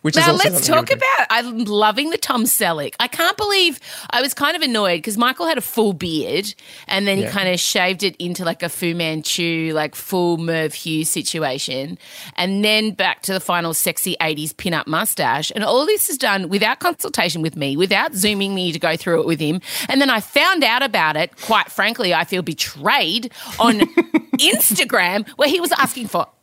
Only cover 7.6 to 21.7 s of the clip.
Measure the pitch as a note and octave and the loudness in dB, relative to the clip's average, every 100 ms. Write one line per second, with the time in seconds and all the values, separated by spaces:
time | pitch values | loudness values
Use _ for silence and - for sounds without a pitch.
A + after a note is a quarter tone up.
7.6 | - G#3 F3+ F#3 G3 - F3 F3 F3 D#3+ | 0 2 0 0 -4 -4 -8 -4 -4 -4
8.6 | E3+ - F3 E3+ D#3+ D#3 - - E3+ E3 | -6 -2 -2 0 -2 -2 -4 -2 0 0
9.6 | D#3+ D#3 D3+ - - F#3 F3 E3 E3 E3 | 0 0 -2 -6 -4 0 2 0 -2 -2
10.6 | D#3 - E3+ D#3 D#3 E3+ - D#3+ D3 C3+ | -2 -4 -4 -2 -2 -2 -4 -2 -2 -4
11.6 | - C3 C#3+ F3+ - - - - F3+ G3 | -4 -6 -6 -10 -16 -18 -10 -4 -2 2
12.6 | G#3+ G#3+ G#3+ F#3+ F#3 - - F#3+ - F3 | 2 2 0 0 -2 -2 -4 -4 -2 -2
13.6 | E3 D#3+ F3+ - F#3+ E3 D#3+ D3+ D#3 - | 0 -2 -2 -2 -4 -2 -2 -2 -6 -6
14.6 | F#3+ D#3+ - D#3 - - C3+ C3+ D#3 G#3+ | -4 -2 -2 -2 -2 -2 0 0 -2 -2
15.6 | G3+ A#3+ D#4 G#4+ - C#4 B3 G3 E3+ G3 | 0 2 2 0 0 0 0 0 0 0
16.6 | A3 C4+ F4+ - - - F3 E3 D#3+ D#3 | 0 0 -2 -2 -4 0 0 0 -2 -2
17.6 | C#3 C#3 F#3 G3 D4+ F#3+ G#3 G3+ G3 G3 | -4 0 2 2 0 0 0 0 -2 -2
18.6 | F3+ D#3+ E3+ E3 - E3 D#3+ D#3 D3+ F3+ | -2 0 -2 0 0 0 2 0 0 -2
19.6 | - - - C4+ C#4 A3+ - C#4+ E4+ F4+ | -4 -8 0 2 4 2 0 2 4 4
20.6 | B3 A#3+ C4+ G3+ D#3 D3+ E3+ - - G#3+ | 2 2 0 2 2 2 -2 -4 2 2
21.6 | E3+ | 2